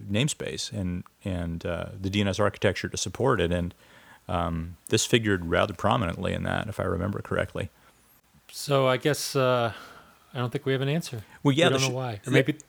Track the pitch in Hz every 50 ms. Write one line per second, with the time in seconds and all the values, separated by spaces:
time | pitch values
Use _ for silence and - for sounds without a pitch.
0 | 104 101 101 107 143 156 - - - - - - - - - 104 92 90 87 90
1 | - - _ _ - 101 92 87 85 85 85 85 - 87 85 85 85 87 95 98
2 | 95 95 95 104 101 98 92 107 104 101 - - - 101 90 - - 92 - -
3 | - - - - 117 135 127 95 85 85 87 87 85 87 - - - - - -
4 | - - - - _ - 92 87 85 87 85 82 82 87 87 - _ - 104 107
5 | - - 123 123 113 107 98 90 87 82 85 90 98 107 95 - - 101 120 127
6 | 92 85 87 90 92 92 90 90 90 90 90 90 90 107 - - 95 92 90 90
7 | 90 98 104 104 - - 95 87 87 - - 90 98 90 - _ - - _ _
8 | _ _ _ _ _ _ _ - _ - - - - - 143 139 135 131 127 120
9 | - 156 139 - - - - 139 131 127 127 123 120 110 95 - - - - -
10 | - - - _ _ _ - 127 123 120 120 139 - 135 135 127 135 139 147 170
11 | - - 127 110 - - - - - 143 131 147 165 175 - 131 135 131 123 131
12 | 131 123 110 101 - 123 127 135 131 151 147 - -